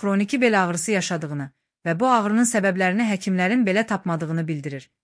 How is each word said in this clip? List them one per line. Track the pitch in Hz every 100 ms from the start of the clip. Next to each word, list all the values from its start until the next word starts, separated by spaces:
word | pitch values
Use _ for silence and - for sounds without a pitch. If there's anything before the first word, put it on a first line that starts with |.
xroniki | 202 196 202 277
bel | 240 208
ağrısı | 180 170 165 202
yaşadığını | 170 170 156 147 135 - _ _ 170
və | 165
bu | 254
ağrının | 240 208 214 240
səbəblərini | 226 196 185 185 196 233
həkimlərin | 196 196 185 180 247
belə | 214 190 220
tapmadığını | 196 190 165 156 165 160
bildirir. | 151 143 139 - _